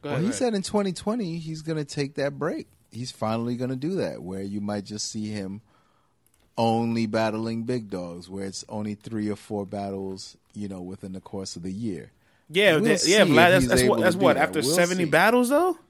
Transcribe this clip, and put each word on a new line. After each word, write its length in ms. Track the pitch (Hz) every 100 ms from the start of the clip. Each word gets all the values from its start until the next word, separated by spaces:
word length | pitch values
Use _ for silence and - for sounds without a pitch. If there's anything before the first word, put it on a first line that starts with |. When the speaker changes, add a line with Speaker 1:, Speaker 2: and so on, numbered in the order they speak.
Speaker 1:
Go 60 | 143
Speaker 2:
Well, 40 | 143
Speaker 1:
ahead, 80 |
Speaker 2:
he 40 | 185
Speaker 1:
go 20 |
ahead. 60 | 294
Speaker 2:
said 140 | 254
in 80 | 208
twenty 280 | 185 214 202
twenty 460 | 170 - 240 190 170
he's 240 | 160 156
gonna 240 | 156 156 143
take 300 | - 139 143
that 220 | 139 143
break. 300 | 147 311 - _ _
He's 180 | 113 127
finally 420 | - 110 113 117 120
gonna 220 | 127 131
do 180 | 147 190
that, 260 | 95 58
where 200 | 82 95
you 180 | 98 104
might 240 | 101 104
just 260 | 98 104 -
see 180 | 110 107
him 320 | 107 95 101 _ _ _ _ _ _ _ _ _ -
only 480 | 113 113 117 117 113
battling 580 | 110 110 110 113 113
big 260 | 113 127 107
dogs, 400 | 95 90 87 87
where 140 | 95
it's 220 | 98 95 -
only 280 | 107 107 104
three 340 | - 113 107
or 80 | 101
four 280 | - 104 98
battles, 680 | 104 101 98 95 95 - - _
you 140 | - 101
know, 140 | 95
within 320 | 90 95 98
the 80 | 92
course 340 | - 101 95 -
of 80 |
the 80 | 90
year. 400 | 95 117 85 57 _ _ _ _
Speaker 1:
Yeah, 240 | 160 202 156
Speaker 2:
We'll 80 |
Speaker 1:
that, 240 | 220 196 -
yeah, 160 | 214
Speaker 2:
see 60 | 180
Speaker 1:
Vlad, 0 |
Speaker 2:
if 40 | 143
Speaker 1:
that's, 260 | 175 185
Speaker 2:
he's 80 | -
Speaker 1:
that's 120 | -
Speaker 2:
able 60 | 127
Speaker 1:
what, 40 | 226
Speaker 2:
to 40 |
Speaker 1:
that's 120 | 185 175
Speaker 2:
do 60 |
Speaker 1:
what, 120 | 185 135
Speaker 2:
that. 60 |
Speaker 1:
after 160 | 151 160
Speaker 2:
We'll 160 | 131 170
Speaker 1:
seventy 300 | 175 185 170
Speaker 2:
see. 40 |
Speaker 1:
battles, 380 | 151 196 247 240
though? 280 | 285 359 339 _